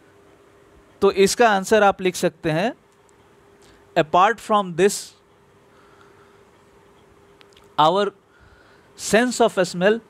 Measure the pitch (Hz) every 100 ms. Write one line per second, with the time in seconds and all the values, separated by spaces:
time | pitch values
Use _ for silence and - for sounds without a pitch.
0 | _ _ _ _ _ _ _ _ _ -
1 | 196 190 190 - 233 196 185 220 196 190
2 | 185 - 175 - 165 156 220 - _ _
3 | _ _ _ _ _ _ - - _ -
4 | - 180 202 220 - 208 190 160 202 -
5 | - - _ _ _ _ _ _ _ _
6 | - _ _ _ _ _ _ _ _ _
7 | _ _ _ _ _ _ _ - 156 190
8 | 196 - _ _ - _ _ _ _ -
9 | - 208 247 226 226 196 175 175 190 226
10 | -